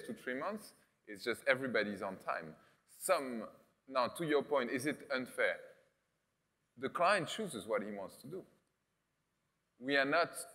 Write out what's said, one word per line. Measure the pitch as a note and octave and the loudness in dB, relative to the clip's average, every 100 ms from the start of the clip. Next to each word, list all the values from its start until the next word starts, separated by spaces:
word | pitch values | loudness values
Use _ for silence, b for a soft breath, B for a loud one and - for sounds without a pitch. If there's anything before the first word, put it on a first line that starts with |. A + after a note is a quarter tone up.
| - | -6
to | |
three | A2 C3 B2+ | -8 -6 -4
months, | F3 G#3+ - b b b - | -4 -6 -10 b b b -16
it's | G2 | -4
just | A#2 G#2+ C#3 | -2 2 2
everybody's | C3 C3 A2+ G#2 G2 | 2 2 2 0 -2
on | G2 F#2+ | -6 -6
time. | - F2 D#2+ D#2+ b b _ - | -4 -4 -6 -14 b b _ -4
Some, | - E3+ C3 A#2 - - _ _ - | 2 2 2 -6 -8 -14 _ _ -4
now | C3 B2 | 0 0
to | - | 0
your | D#3+ C#3+ | 2 2
point, | B2 C#3 A#2+ | 4 0 2
is | C3 D3 | 0 -2
it | - - | -4 -4
unfair? | C3 A#2+ - G2+ E2+ - - _ _ _ _ _ _ _ _ _ - | -4 -2 2 2 0 -6 -20 _ _ _ _ _ _ _ _ _ -6
The | C3 | -4
client | E3 F3 G3+ C#3+ | 4 6 6 2
chooses | - G3 A2+ G#2 | -4 -4 -6 0
what | G#2 | 0
he | G2+ | 0
wants | G2+ F2+ - | -6 -8 -12
to | C3+ | -12
do. | F3+ - _ _ _ _ _ _ _ _ _ _ _ _ - | -10 -12 _ _ _ _ _ _ _ _ _ _ _ _ -10
We | B2+ C#3+ | 0 2
are | C#3 | 4
not | D#3+ D#3+ - - | 4 2 -2 -14